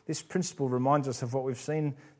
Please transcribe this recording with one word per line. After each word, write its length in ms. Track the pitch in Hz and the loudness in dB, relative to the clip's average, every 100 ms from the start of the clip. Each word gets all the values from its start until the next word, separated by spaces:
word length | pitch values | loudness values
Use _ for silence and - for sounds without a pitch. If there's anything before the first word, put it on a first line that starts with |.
| - | -6
this 160 | 151 | -6
principle 460 | - 185 165 - 131 | -2 -2 -2 -2 0
reminds 380 | 127 131 147 135 | 2 4 4 2
us 160 | 120 | -2
of 120 | 123 | -2
what 100 | 135 | -2
we've 140 | 131 120 | -2 -4
seen 360 | - 156 147 139 - | -4 -2 -2 -4 -14